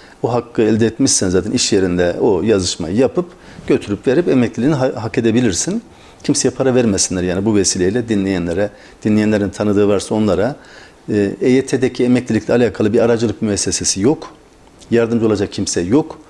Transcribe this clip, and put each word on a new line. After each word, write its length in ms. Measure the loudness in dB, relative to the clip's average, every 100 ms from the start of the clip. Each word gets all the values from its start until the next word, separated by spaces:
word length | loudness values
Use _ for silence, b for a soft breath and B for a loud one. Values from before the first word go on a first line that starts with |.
| B B
O 100 | -2
hakkı 300 | -2 -2 0
elde 240 | 2 2 0
etmişsen 420 | 0 0 0 0
zaten 220 | 0 0
iş 220 | -2 0
yerinde 440 | 2 2 2 0 0
o 220 | 0 2
yazışmayı 540 | 2 0 0 -6 -4 0
yapıp 300 | 0 0 -6 -12 B B -2
götürüp 400 | -2 -2 -4 0
verip 220 | 0 2
emekliliğini 460 | 2 0 0 -2
ha-, 180 | 0 -2 -4
hak 220 | -6 -2
edebilirsin. 640 | 0 2 0 -2 -4 -6 -8 B B B
Kimseye 260 | -4 -2 -2
para 240 | 0 0
vermesinler 480 | 2 2 0 -2 -2
yani 220 | -2 0
bu 120 | 0 2
vesileyle 520 | 0 0 0 0 -2
dinleyenlere, 600 | -2 0 -2 -2 -2 -4 B B B
dinleyenlerin 460 | 0 2 2 0 -2
tanıdığı 380 | -2 0 2 2
varsa 260 | 2 0
onlara. 420 | 0 0 2 0 -4 B B B -18 -4
Ee, 180 | 0 0 0
E 100 | 2
Y 160 | 2 2
T'deki 380 | -2 -2 0
emeklilikle 500 | 2 2 0 -4 0
alakalı 380 | 2 2 0 0
bir 80 | 2
aracılık 420 | 2 2 0 -2
müessesesi 580 | -2 -2 -2 -4 -4 0
yok. 300 | 0 0 -6 -20 -20 -20 -20 -20 -2
Yardımcı 360 | 0 2 2 2
olacak 260 | 0 -2
kimse 280 | -4 -4 -2
yok. 380 | 0 0 0 -8